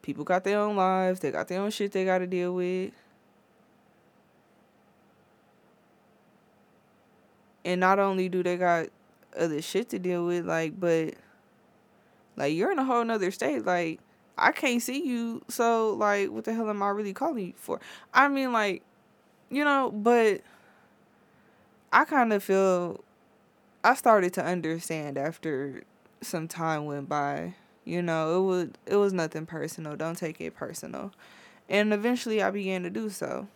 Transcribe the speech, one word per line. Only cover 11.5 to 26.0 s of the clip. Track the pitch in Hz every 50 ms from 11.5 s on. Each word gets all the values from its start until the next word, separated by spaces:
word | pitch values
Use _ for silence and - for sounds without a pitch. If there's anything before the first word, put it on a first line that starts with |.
| _ _ _ _ _ _ _ _ _ _ _ _ _ _ _ _ _
like, | - 139 143 156
you're | 165 208 320
in | 392 302
a | 262
whole | 262 254 240 233
nother | 226 226 214 190 180
state. | 196 - 247 262 302 247 214
Like, | - 180 175 170 165 160 - - _ _ _ _ _ _
I | - - 180 -
can't | - - 269 240 240
see | 233 - 254 277 349
you, | 277 247 233 233 233 226 - - -
so, | - - 233 233 233 226 220 220 202
like, | - 214 208 202 202 196 -
what | 208 226 220
the | - 226
hell | 226 233 214
am | 208 202
I | 202 202
really | 202 208 214 202 190
calling | - 269 330 311 226 190
you | 175 -
for? | - - - - - - - - - - _ -
I | 247 269 285
mean, | 277 269 269 254 240
like, | 226 208 202 185 - _ _ _ _ _ _ _ _ _ _ _ _ _ _
you | - 277 294
know, | 294 285 269 262 -
but | - 214 202 233 240 240 226 214 196 - - - - - _ - _ _ _ _ _ _ _ _ _ _ _ _ _ _ _ _ _ _ _ _ _ _ _ _
I | - 226 302
kinda | - 320 277 240 226 214 202
feel, | 202 - 190 190 196 190 180 175 175 170 - - - _ _ _ _ _ _ _ _ _ _ _ _ _ _ _ -
I | 214 254
started | - - 254 220 208 185 180 180
to | 190 151
understand | 160 180 180 165 160 160 165 170 - 165 156 151 147 139
after | 139 139 156 165 - - 160 147 131 139 143 131 - - _ _ _